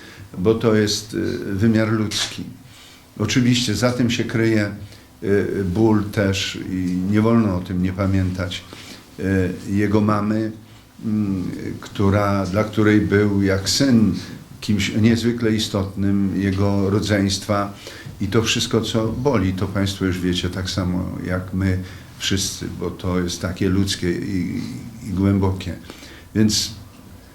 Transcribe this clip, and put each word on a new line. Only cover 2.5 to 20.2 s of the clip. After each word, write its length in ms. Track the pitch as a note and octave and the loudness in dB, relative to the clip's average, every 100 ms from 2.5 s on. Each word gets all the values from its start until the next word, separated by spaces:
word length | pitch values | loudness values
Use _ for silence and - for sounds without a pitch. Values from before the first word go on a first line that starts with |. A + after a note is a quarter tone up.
| - - - - - - - | -14 -20 -20 -20 -20 -14 -4
Oczywiście 560 | G2 C3+ A#2+ B2 - | 0 2 4 2 0
za 180 | G2+ B2 | 0 0
tym 180 | A#2+ A#2 | 2 0
się 140 | - | 0
kryje, 400 | A2 A2+ A2+ A2 | -2 0 2 2
e, 1000 | G2+ G2+ - - - - - G2+ - G2 | 0 -4 -14 -18 -20 -8 0 2 2 -2
ból 400 | F#2+ G2 A2 G#2 | -2 2 4 4
też 540 | G#2 - G2 F#2+ - - - | 2 0 0 0 -4 -6 -6
i 280 | F#2 F2+ F2+ F#2+ | -4 -2 -2 0
nie 100 | G#2 | 2
wolno 360 | A2 A#2 G#2 F2+ | 4 4 4 0
o 40 | |
tym 220 | F2+ F2+ | -2 0
nie 100 | F#2 | 0
pamiętać, 720 | F#2 G2 G2 F#2 F#2 F#2 - - - - - - - | 0 2 2 0 -2 -4 -8 -12 -16 -16 -18 -16 -6
e, 40 | F#2+ F#2+ F#2 - - | 0 2 2 -2 -2
jego 300 | G2+ G#2 G#2+ | 0 2 2
mamy, 520 | G#2 G#2 G#2 A2 A2 - - - - - | 2 2 0 -2 -2 -8 -18 -20 -20 -10
mm, 460 | A2+ G#2+ G2+ F#2+ F2+ - - - | -4 -2 0 -2 -4 -6 -8 -10
która, 640 | - - G2 G#2 G2+ G2+ F#2 | -8 -2 2 2 2 0 0
dla 180 | G2+ | 0
której 360 | G#2+ - G#2+ G#2+ | 0 2 4 6
był 420 | F#2+ G2+ G#2 G2 | 6 4 4 2
jak 260 | G2 F#2+ - | 2 2 0
syn, 460 | - C#3 A#2 G2 F2+ - - - - | 2 4 6 4 2 -6 -14 -18 -8
kimś 320 | - G2+ - A2+ | -2 0 0 4
niezwykle 520 | A2 A2+ A#2 A#2 A2+ | 4 4 2 0 0
istotnym, 880 | G#2+ - G2+ F#2+ G2 G2 G2+ G2 F2+ | 0 0 -2 -2 -2 0 2 2 0
jego 480 | G2 F#2+ G2+ G2+ F#2+ | 0 2 2 2 2
rodzeństwa 840 | G#2 F#2+ G#2 G2 F#2+ - G2+ G2+ - - - - - | 2 2 2 2 0 -2 -2 -2 -8 -16 -16 -14 -8
i 80 | G2 | 0
to 140 | A#2 | 0
wszystko, 380 | A2 B2 - A2+ | 2 0 0 0
co 280 | A2+ A2+ A2+ | 0 0 -2
boli, 440 | A#2+ C#3 A2+ F#2+ | 0 0 2 0
to 140 | F#2 G2 | 0 -2
państwo 380 | G2+ G2 - | -2 -2 0
już 160 | F#2+ F2+ | -2 0